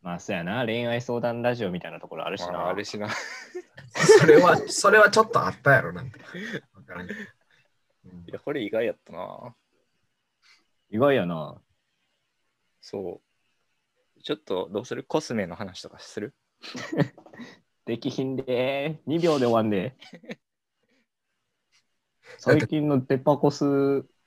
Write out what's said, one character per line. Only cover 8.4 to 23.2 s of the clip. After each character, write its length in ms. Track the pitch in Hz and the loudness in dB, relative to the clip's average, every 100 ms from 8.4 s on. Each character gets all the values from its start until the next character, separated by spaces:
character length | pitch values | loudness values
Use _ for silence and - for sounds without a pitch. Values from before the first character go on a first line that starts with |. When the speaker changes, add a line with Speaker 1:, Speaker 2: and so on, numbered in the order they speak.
| - | -8
Speaker 2:
れ 100 | 147 | -6
意 80 | 104 | -4
外 160 | 110 117 | -2 -4
や 60 | |
っ 40 | - | -6
た 80 | - | -14
な。 440 | 85 98 - 123 - _ _ _ _ _ _ _ _ _ _ _ _ _ | -14 -14 -14 -18 -20 _ _ _ _ _ _ _ _ _ _ _ _ _
Speaker 1:
意 100 | 107 | 0
外 180 | 143 135 | 2 2
や 100 | 90 | 0
な。 340 | 82 76 - _ _ _ _ _ _ _ _ _ _ _ _ | -4 -8 -14 _ _ _ _ _ _ _ _ _ _ _ _
Speaker 2:
そ 400 | - 107 92 - _ _ _ _ _ _ _ _ _ _ | -14 -10 -10 -12 _ _ _ _ _ _ _ _ _ _
う。 60 | |
ち 80 | - | -10
ょ 20 | |
っ 20 | 151 | -10
と、 300 | _ 92 92 | _ -6 -4
ど 80 | 101 | -6
う 40 | 120 | -6
す 80 | |
る？ 80 | 117 | -10
コ 160 | 139 151 | -4 -4
ス 140 | - | -2
メ 120 | 117 92 | -4 -4
の 100 | 87 | -8
話 260 | 101 90 | -12 -14
と 80 | 98 | -18
か 80 | - | -20
す 200 | - - | -14 -10
る？ 160 | 104 _ _ _ | -10 _ _ _
Speaker 1:
<laughs> 540 | - 247 - - - - - - 240 - _ _ | -16 -14 -8 -2 -4 -4 -20 -20 -20 -20 _ _
で 140 | - 113 | -8 -6
き 100 | - | -6
ひ 160 | - | -6
ん 120 | 135 131 | -6 -6
で。 680 | 131 123 127 139 143 151 | -4 -2 -2 -2 -6 -8
二 140 | - 160 | -4 0
秒 200 | 165 147 | 2 2
で 60 | 123 | 2
終 80 | |
わ 80 | 113 | 2
ん 60 | 110 | 2
で。 260 | 104 90 - | 0 -4 -8
Speaker 2:
<laughs> 400 | - - - - _ _ _ _ _ _ _ _ _ _ _ _ _ _ _ _ _ _ - - | -20 -20 -18 -18 _ _ _ _ _ _ _ _ _ _ _ _ _ _ _ _ _ _ -20 -10
Speaker 1:
最 280 | - 151 139 | 2 2 4
近 220 | 156 147 | -2 2
の 160 | 139 | 0
デ 140 | 127 | 2
パ 180 | 135 | 0